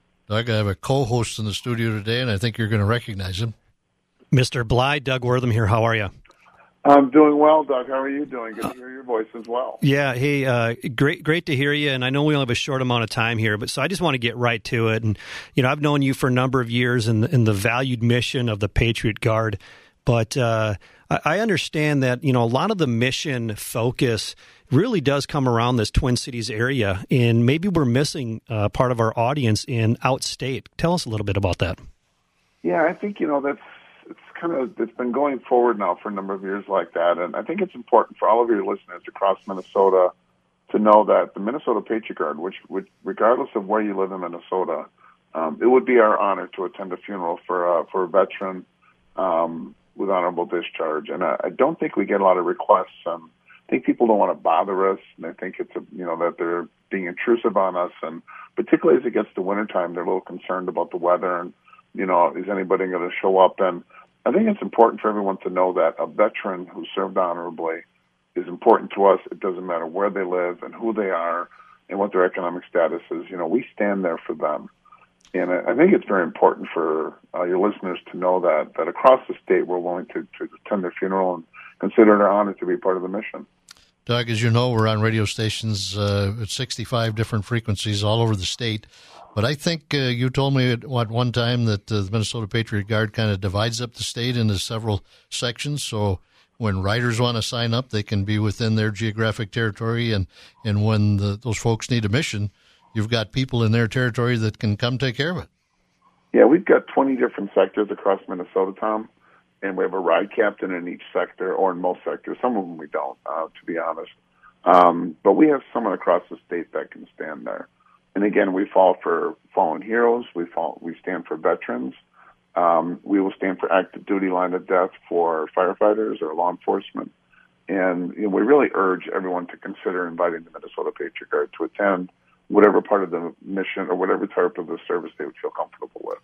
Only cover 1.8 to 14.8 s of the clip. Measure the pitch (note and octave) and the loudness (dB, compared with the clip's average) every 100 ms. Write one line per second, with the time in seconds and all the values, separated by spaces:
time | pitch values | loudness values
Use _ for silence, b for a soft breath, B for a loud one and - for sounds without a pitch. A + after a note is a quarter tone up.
1.8 | A2+ G#2+ G2+ A#2+ B2+ G2 A#2 G#2 G#2+ A2 | -2 -2 -4 -2 -2 -2 -2 -2 -2 0
2.8 | G2+ A#2+ - F#2+ F#2 F#2 A#2 - _ _ | 2 0 -4 -8 -8 -4 -6 -8 _ _
3.8 | _ _ _ _ _ C3 B2+ B2+ A2+ A#2+ | _ _ _ _ _ 2 2 -2 0 2
4.8 | C3 D3 B2+ B2+ A#2+ B2+ B2 A2+ G#2 A2+ | 2 0 -2 -2 0 0 2 2 4 4
5.8 | A2+ A2+ G2+ - - b b b b _ | 4 0 -2 -8 -20 b b b b _
6.8 | - C#3+ C3+ C#3+ D3+ D3 D3+ D#3 C#3 C3 | 8 8 8 6 6 6 6 6 2 -2
7.8 | B2 C3+ C3+ C#3 C#3 B2+ A2+ G#2 - B2+ | -2 -4 -4 -6 -6 -8 -10 -8 -10 -10
8.8 | B2+ C3 B2+ A2+ A2 A#2+ A2+ A#2+ B2+ - | -16 -16 -4 -4 -4 -10 -6 -4 -4 0
9.8 | C#3+ C#3 C#3+ B2 C#3+ C#3+ C3 A#2+ A#2 A#2 | 2 2 0 0 0 0 0 0 0 -2
10.8 | - A2+ C#3 F3 D3+ E3 E3+ C3+ C#3+ D3 | -6 0 0 2 0 -2 0 0 0 0
11.8 | D3 C3 B2+ C#3 D3+ D3 B2+ A#2 - C3 | 0 0 0 2 2 2 2 -2 -2 -2
12.8 | B2+ A#2+ A2+ - A2+ A#2 A2 G#2 A2+ - | 0 0 0 -2 -2 0 0 0 -4 -4
13.8 | D3 F#3 E3+ C3 A#2 A2+ A#2+ A#2 - B2 | -4 -2 -2 0 -2 0 0 -2 -2 0